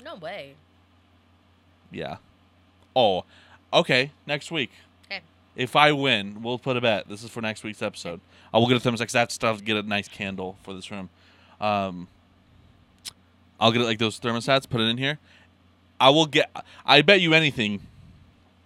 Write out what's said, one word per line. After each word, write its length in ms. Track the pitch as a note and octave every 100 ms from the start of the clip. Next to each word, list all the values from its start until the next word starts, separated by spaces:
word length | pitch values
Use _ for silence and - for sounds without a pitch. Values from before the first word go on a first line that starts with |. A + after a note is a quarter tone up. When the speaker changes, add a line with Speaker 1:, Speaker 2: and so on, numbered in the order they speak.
Speaker 1:
No 120 | D4+ C4+
way. 400 | D#3 G3 C#3 C3+ _ _ _ _ _ _ _ _ _ _ _ _ _
Speaker 2:
Yeah. 260 | - D2+ - _ _ _ _ _ _ _ -
Oh, 280 | G#2+ F2+ - - - - _
okay. 400 | D#3+ E3+ B2+ C#3+ - -
Next 260 | D3 -
week. 200 | E3 A#2 - _ _ -
Speaker 1:
Okay. 140 | F#3+ - _ _ -
Speaker 2:
If 200 | B2 D3+
I 160 | D3+
win, 500 | C#3+ C#3 A2 G2 G#2
we'll 180 | A2+ B2
put 160 | C3+ B2
a 40 |
bet. 260 | A#2+ G2+ -
This 160 | G#2
is 60 | A#2
for 120 | A#2+
next 220 | A2 G#2
week's 180 | A2 G#2
episode. 380 | G#2+ - F2+ E2+ - _ -
I 40 | A2+
will 100 | A#2+
get 100 | B2
a 20 | B2+
thermostat 160 | A#2 A#2
'cause 80 | B2
I 40 |
have 100 | A#2
to 40 | -
stuff, 280 | A#2+ G#2+
get 140 | G#2 G#2+
a 60 |
nice 240 | G#2 G2+ G2
candle 500 | - G2 F#2+ F#2 G2
for 100 | -
this 180 | F#2 -
room. 180 | G2+ F2+ _ _ _ _ -
Um, 460 | G#2+ G2+ F#2+ F2+ F2 _ _ _ _ _ _ _ _ _ - - _ _ _ -
I'll 120 | A2+
get, 100 | A#2
like, 160 | A#2+ A2
those 200 | A2+ -
thermostats, 500 | B2 A#2 B2+ C3+ -
put 120 | A#2+
it 40 | A2+
in 120 | A#2+
here. 220 | C#3 D3+ _ _ _ _ _ _ _ -
I 100 | C3
will 160 | D3+ D#3
get, 260 | D3 - - - - -
I 160 | C#3+
bet 200 | D3+ G3
you 120 | E3+
anything, 540 | D#3+ D#3 B2 G#2 G2+ - - - - _ _ _ _